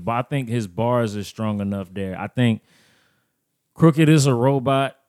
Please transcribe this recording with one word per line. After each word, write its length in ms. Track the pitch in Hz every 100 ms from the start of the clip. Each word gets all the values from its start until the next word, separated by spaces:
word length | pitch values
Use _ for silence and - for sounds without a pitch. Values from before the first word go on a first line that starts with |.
| 87
the, 60 |
I 100 | 117
think 260 | 127 143 120
his 180 | 120 101
bars 480 | 87 117 123 113 104
are 80 |
strong 380 | 95 - 107 104
enough 320 | 101 101 90
there. 260 | 98 95 90
I 80 | 95
think 340 | - 120 110 _ _ _ _ _ _ _ _ _ _ _ -
Crooked 340 | 165 151 156
is 160 | 156 139
a 80 |
robot 640 | 120 131 139 127 135 135 -